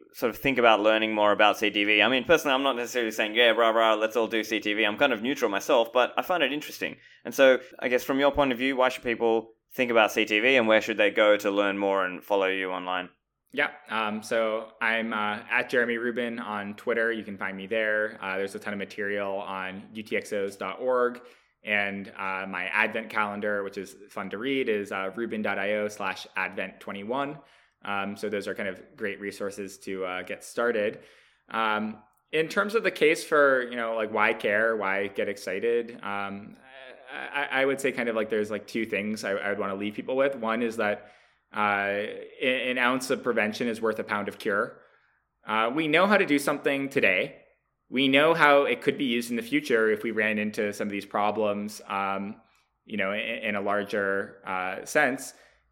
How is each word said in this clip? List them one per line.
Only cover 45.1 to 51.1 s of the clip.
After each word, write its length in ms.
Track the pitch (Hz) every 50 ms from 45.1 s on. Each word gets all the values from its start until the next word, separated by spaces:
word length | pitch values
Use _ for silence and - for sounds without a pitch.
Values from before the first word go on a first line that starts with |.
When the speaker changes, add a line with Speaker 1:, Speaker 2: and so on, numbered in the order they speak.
| _ _ _ _ _ _ -
Speaker 2:
Uh, 240 | 107 107 110 113 120 127
we 140 | 156 165
know 200 | 151 147 170 185
how 100 | 202 208
to 100 | 190 196
do 100 | 147 147
something 520 | 139 139 165 147 143 - 151 139 139 139 131
today. 480 | - 139 113 98 92 92 113 151 - - - _ _ _ _ _ _ _ _ -
We 200 | 113 127 139 135
know 260 | 135 139 151 160 165
how 300 | 165 156 147 143 143 143
it 180 | 117 123 120 -
could 160 | 147 135 -
be 60 | 147
used 260 | 127 117 120 117 117
in 60 | 120
the 60 | 117 110
future 460 | - 143 151 147 - 123 113 110 110
if 140 | 107 104 -
we 80 | 117
ran 280 | 107 110 107 107 110 107
into 340 | 107 107 107 - 107 104 101
some 160 | - 113 104
of 40 | 98
these 140 | 101 95
problems, 760 | -